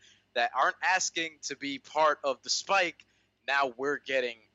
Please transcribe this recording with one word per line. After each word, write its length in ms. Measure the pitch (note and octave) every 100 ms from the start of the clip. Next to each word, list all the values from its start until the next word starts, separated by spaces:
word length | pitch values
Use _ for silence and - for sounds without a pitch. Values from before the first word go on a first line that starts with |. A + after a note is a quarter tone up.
| _ _ _
that 180 | A#2+ A#2 C3
aren't 220 | E3 F3+
asking 580 | E3 F#3 - E3+ D#3+ D3+
to 120 | - C3+
be 240 | C#3 C3+
part 400 | - D3+ D#3 C#3+
of 180 | C#3+ B2
the 60 | -
spike. 560 | - - G3 F3 - - _ _ _ -
Now 260 | C#3 C#3 A#2
we're 220 | C#3 C#3
getting 400 | - C3+ B2 A2+ G#2+